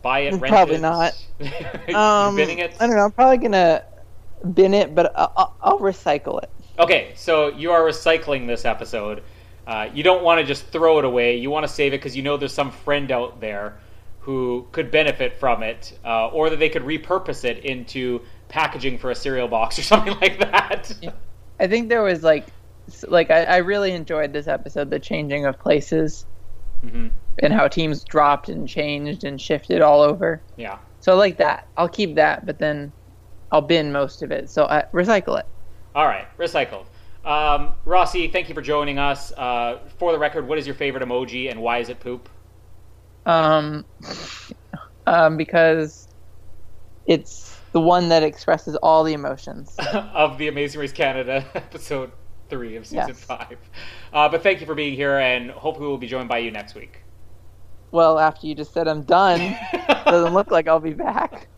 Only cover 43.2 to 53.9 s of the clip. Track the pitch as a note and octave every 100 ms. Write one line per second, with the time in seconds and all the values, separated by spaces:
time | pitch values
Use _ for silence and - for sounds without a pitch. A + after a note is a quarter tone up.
43.2 | - E3 D#3+ D#3 D3+ D3+ - - - -
44.2 | - - - - - - - - - F3
45.2 | D#3+ D#3+ D#3 F3 E3 D#3+ D#3 - - -
46.2 | - - - - - - - - - D#3
47.2 | - - - - - E3 E3 F3 E3+ E3
48.2 | D#3 D3+ - D#3+ - D3+ - D#3+ D#3+ D3+
49.2 | C#3+ C3+ - - D3 - D3+ G#3 G3+ E3+
50.2 | D3+ C3+ D3+ C#3+ C#3+ C#3+ C#3+ - C#3+ C3
51.2 | B2+ C3+ C3 F3+ - D#3 - C#3+ C3 -
52.2 | - - - C3+ A#2 A2+ A2 G2+ - -
53.2 | - A#2+ B2+ - - - -